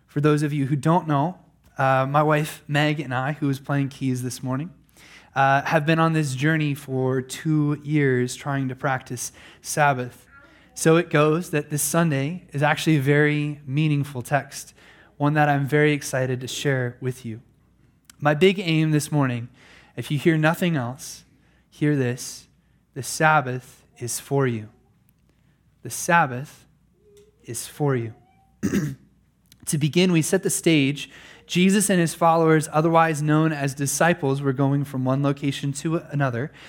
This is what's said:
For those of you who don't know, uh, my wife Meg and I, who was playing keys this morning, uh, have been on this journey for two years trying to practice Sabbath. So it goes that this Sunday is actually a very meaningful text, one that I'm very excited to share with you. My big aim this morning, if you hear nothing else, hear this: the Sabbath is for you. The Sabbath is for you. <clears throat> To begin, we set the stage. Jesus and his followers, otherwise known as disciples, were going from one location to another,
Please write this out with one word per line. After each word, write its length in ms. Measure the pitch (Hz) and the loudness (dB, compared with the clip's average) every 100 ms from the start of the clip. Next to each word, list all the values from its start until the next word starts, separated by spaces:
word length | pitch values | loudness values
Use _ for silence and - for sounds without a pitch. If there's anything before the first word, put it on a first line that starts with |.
| _ | _
For 140 | - | 0
those 240 | 151 151 | 2 2
of 80 | 151 | 0
you 140 | 147 135 | -2 -2
who 100 | 147 | 0
don't 320 | 151 175 160 | 2 0 2
know, 300 | 147 156 185 _ _ _ - | -2 -2 -6 _ _ _ -2
uh, 280 | 135 131 131 | 2 2 2
my 140 | 147 | 2
wife 380 | 151 151 156 - - | 2 2 0 -8 -4
Meg 320 | 147 151 151 | 0 0 0
and 140 | 131 | -4
I, 200 | 123 131 | -4 -4
who 140 | 151 143 | -4 -2
was 120 | 135 | -4
playing 300 | 139 139 139 | -2 -2 -2
keys 320 | - 135 127 | -4 -4 -4
this 220 | 127 - | -6 -8
morning, 260 | 131 131 170 - _ _ - - - 135 | -6 -6 -6 -12 _ _ -20 -20 -10 0
uh, 260 | 135 139 | 2 2
have 220 | 139 160 151 | 2 0 2
been 140 | 160 | 2
on 140 | 160 | 2
this 200 | 156 147 | 0 -2
journey 400 | 131 147 160 151 | -2 0 0 0
for 480 | 139 - 131 131 131 | -4 -6 -2 0 -2
two 580 | 131 - 160 151 147 147 | -4 -8 -2 0 0 -2
years 500 | 143 151 139 123 123 | -2 2 2 2 0
trying 360 | - 147 139 131 | -4 -6 -4 -4
to 60 | 127 | -4
practice 560 | 147 131 - 123 - - - - | -2 -2 -4 -10 -10 -14 -20 -20
Sabbath. 640 | - - 143 131 123 - _ - - _ _ | -8 0 2 2 -4 -12 _ -20 -20 _ _
So 220 | - 165 165 | -2 4 4
it 140 | 170 | 4
goes 400 | 147 151 156 180 | 2 4 2 -2
that 180 | 151 147 | -4 -4
this 140 | 147 | -4
Sunday 640 | - 165 170 139 139 180 - | -2 0 2 0 -2 -6 -10
is 100 | 139 | -2
actually 320 | 147 147 - 156 | 0 2 2 2
a 60 | |
very 580 | 135 143 151 147 147 147 147 | 4 4 4 2 -2 -6 -6
meaningful 580 | 135 156 143 143 127 | -2 0 0 -2 -6
text, 500 | - 143 127 - - - - - - _ | -4 -4 -4 -12 -18 -20 -20 -20 -20 _
one 160 | 143 | 0
that 140 | 151 147 | 2 2
I'm 200 | 143 139 | 2 0
very 240 | 151 151 | 2 2
excited 500 | 143 - 131 127 127 | 0 -4 -4 -4 -4
to 60 | 127 | -8
share 500 | - 147 131 123 120 | -6 -2 -2 -4 -6
with 220 | 131 127 | -8 -8
you. 180 | 120 110 - _ _ _ _ _ _ - | -10 -12 -16 _ _ _ _ _ _ -4
My 140 | 143 | 0
big 240 | 151 185 190 | 4 4 2
aim 340 | 175 160 160 | 0 2 2
this 200 | 151 147 | 2 0
morning, 380 | 147 135 120 120 - - - - - | 0 0 -2 -8 -18 -20 -20 -18 -14
if 140 | 117 | -6
you 80 | 147 | 0
hear 200 | 175 160 | 2 4
nothing 380 | 156 165 180 160 | 2 2 0 -2
else, 480 | 120 131 - - _ _ _ _ _ | -4 -8 -14 -18 _ _ _ _ _
hear 260 | - 147 147 | -2 0 2
this: 520 | 123 123 - - - _ _ _ _ - | 0 -4 -10 -16 -20 _ _ _ _ -14
the 80 | |
Sabbath 840 | 123 - 156 156 131 127 - - _ - | -10 0 4 4 2 -6 -10 -20 _ -14
is 200 | 120 - | -10 -10
for 280 | - 139 135 | -4 0 0
you. 220 | 113 107 _ _ _ _ _ _ _ _ _ _ _ | -2 -8 _ _ _ _ _ _ _ _ _ _ _
The 80 | 120 | -14
Sabbath 720 | - - 170 147 123 147 - _ _ _ _ _ - _ _ | -8 0 2 2 -2 -12 -18 _ _ _ _ _ -20 _ _
is 240 | - 117 - | -12 -12 -12
for 280 | - 147 127 | -4 -2 -2
you. 200 | 113 - _ _ _ _ | -4 -12 _ _ _ _
<clears throat> 320 | - - 151 - _ _ _ _ _ _ - | -4 -2 -4 -8 _ _ _ _ _ _ -6
To 100 | 156 | -2
begin, 360 | 147 170 185 | 0 2 4
we 80 | 170 | 4
set 220 | 151 196 | 2 0
the 60 | 190 | 0
stage. 600 | - - 160 135 143 - - - - _ | 0 2 4 2 -2 -10 -18 -20 -20 _
Jesus 440 | 170 185 202 202 | 2 4 4 2
and 100 | 185 | 2
his 140 | 165 | 0
followers, 560 | - 165 165 160 156 151 | 2 2 4 4 4 2
otherwise 500 | 151 165 165 165 151 | 0 2 4 2 0
known 300 | 151 151 160 | 2 2 2
as 220 | 147 139 | 0 -6
disciples, 680 | 135 139 - 170 175 139 135 | -4 -4 0 2 2 0 -2
were 120 | 143 | -2
going 320 | 131 139 143 143 | 0 0 0 -2
from 180 | 131 | -4
one 180 | 127 135 | -2 0
location 520 | 143 139 143 135 143 | 0 -2 -4 -4 -6
to 240 | 135 165 165 | -4 -4 -4
another, 560 | - 147 139 117 143 - | -4 -2 -2 -2 -8 -10